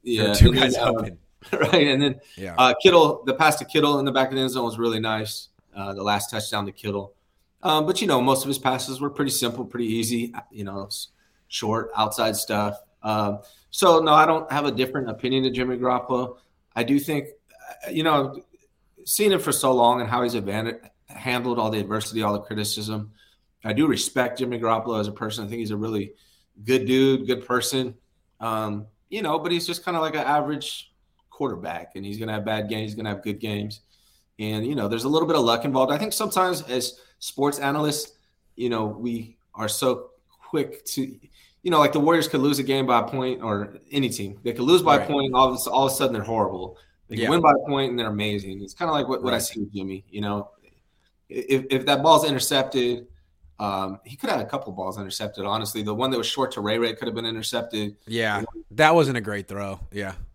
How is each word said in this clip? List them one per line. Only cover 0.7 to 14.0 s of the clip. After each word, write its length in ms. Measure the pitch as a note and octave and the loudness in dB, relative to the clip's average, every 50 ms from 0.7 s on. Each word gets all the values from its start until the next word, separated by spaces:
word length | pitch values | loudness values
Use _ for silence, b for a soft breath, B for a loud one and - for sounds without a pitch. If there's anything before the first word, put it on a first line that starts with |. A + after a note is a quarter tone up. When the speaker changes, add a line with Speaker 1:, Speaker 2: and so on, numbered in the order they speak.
| B2+ B2 | 4 2
Speaker 1:
uh, 120 | A#2+ A2+ | 2 0
Speaker 2:
open. 280 | A2+ A2+ G#2+ F#2+ F2+ - _ | 0 0 -4 -6 -8 -16 _
Speaker 1:
<laughs> 280 | _ _ _ - - - | _ _ _ -8 -6 0
Right, 340 | - D3+ - - E3 D3 C#3+ | 0 2 4 6 4 6 4
and 140 | C3+ C3+ | 4 2
then, 180 | D3 C#3+ B2+ - B B B | 2 2 0 -2 B B B
Speaker 2:
Yeah. 200 | B F#2+ F#2 E2+ - | B -12 -8 2 4
Speaker 1:
uh, 160 | B2+ B2+ B2 - - | 4 4 4 6 6
Kittle, 400 | F#3+ F3+ E3+ D#3 D3+ D#3+ - - | 8 10 10 8 8 4 0 -2
the 80 | C3 C3 | -2 0
pass 220 | - D#3+ D#3 D3 - | 4 4 2 2 2
to 80 | C#3+ | -6
Kittle 340 | - - D#3 C#3+ D3 D3 C#3 | -2 0 2 4 4 2 2
in 60 | C3+ | 0
the 60 | C#3 | 0
back 160 | B2 C3+ C3 C3 | 2 2 0 2
of 80 | C3+ | 0
the 60 | C3+ | -2
end 80 | C3 C3 | -2 -2
zone 140 | A#2+ C3 A#2+ | -2 -2 -2
was 120 | A#2 G#2+ A2 | -2 -2 0
really 220 | A#2 A#2 A2+ G#2+ | 0 0 0 0
nice. 480 | A2 A2+ A2 A2 A2 G#2 - - - _ _ _ _ _ _ | -2 -2 -2 -2 -4 -6 -10 -12 -14 _ _ _ _ _ _
Uh, 200 | G2+ G2 G2 G2 | -10 -10 -8 -8
the 100 | G2+ G2+ | -4 -2
last 260 | G2+ G2+ G2 G2 - | 0 0 0 -2 -4
touchdown 360 | - A2 G#2+ - - G#2+ G2+ | -6 -8 -6 -4 -4 -4 -4
to 80 | G2+ F#2 | -6 -10
Kittle. 400 | - - G#2+ G2+ G2+ G2 G2 _ _ _ _ _ _ _ _ _ _ | -8 -8 -6 -6 -6 -6 -8 _ _ _ _ _ _ _ _ _ _
Um, 240 | - - D#3 D3+ D3+ | -2 0 0 2 2
but, 160 | D#3+ F#3 - | 0 0 0
you 60 | A3+ F#3+ | 0 2
know, 140 | C#3+ B2+ | 2 4
most 220 | B2 C3 C3+ C3+ C3+ | 4 4 2 2 0
of 40 | C#3 | -4
his 100 | C3+ C3+ | -4 -2
passes 420 | - C3 B2+ C3 C3 C3+ C3 B2+ | -2 -2 -2 -2 -4 -6 -6 -6
were 80 | C#3+ C#3+ | -6 -6
pretty 220 | C#3+ - D3 C3+ | -4 -2 -2 -2
simple, 340 | - - - A#2+ A#2+ B2+ A#2+ | 0 -2 -2 -4 -4 -6 -10
pretty 220 | G2+ - A#2+ A#2+ A2 | -8 -6 -4 -4 -2
easy, 460 | A2 A2+ A2 A2 A#2+ A#2 A#2 A#2 A#2 - - _ | -2 -2 -2 -2 -2 -2 -4 -4 -8 -14 -18 _
you 120 | - G#2+ G2+ | -14 -12 -10
know, 220 | G2 G2 G2 G2 | -10 -8 -10 -10
s-, 240 | G2+ - - - _ _ _ _ _ _ _ _ _ | -10 -10 -12 -12 _ _ _ _ _ _ _ _ _
short, 420 | - - A#2 G#2+ A2 A2+ A2+ A2+ - | -8 -4 -2 0 0 0 -2 -2 0
outside 400 | G#2+ A2 G#2+ - - A2+ A2+ G#2 | 0 0 0 0 0 0 0 0
stuff. 440 | - - - A2 G#2 G#2 G#2 G#2 - - _ _ _ - | -2 -4 -2 0 0 0 -2 -4 -8 -14 _ _ _ -4
Um, 360 | G#2+ G#2+ G#2+ G#2 G2+ G2+ G#2 b b b b b b | -2 0 0 0 -2 -2 -6 b b b b b b
so, 300 | - - G3 F#3 E3 | -4 2 6 6 6
no, 140 | D#3+ | 6